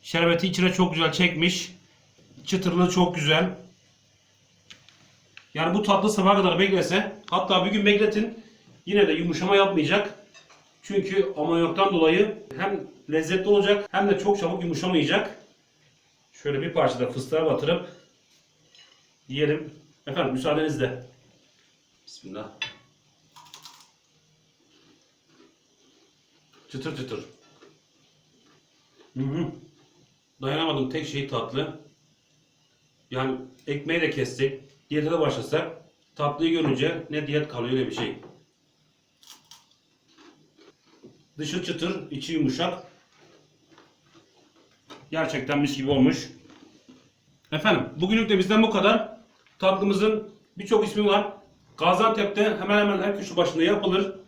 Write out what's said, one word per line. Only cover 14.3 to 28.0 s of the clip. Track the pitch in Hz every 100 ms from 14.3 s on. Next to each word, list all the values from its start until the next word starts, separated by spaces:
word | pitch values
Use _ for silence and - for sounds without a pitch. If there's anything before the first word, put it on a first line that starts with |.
| 202
çabuk | 170 180
yumuşamayacak. | 175 143 185 175 135 202 - - - _ _ _ _ _ _ _ _
Şöyle | - 143 139
bir | 165
parça | 165 127 -
da | 123
fıstığa | - - 156 160
batırıp | 127 143 175 - - _ _ _ _ _ _ _ _ _ _ _ _ -
yiyelim. | 135 147 151 - - _ _ -
Efendim | 139 139
müsaadenizle. | 127 156 151 156 131 123 - - _ _ _ _ _ _ _ _ _ -
Bismillah. | - - 101 - - - - _ _ _ _ _ - - - - - _ _ _ _ _ _ _ _ _ _ _ _ _ _ _ _ - _ _ _ _ _ _ _ _ _ _ _ _
Çıtır | 131 147 127
çıtır. | 131 104 - - _ _ - _ _ _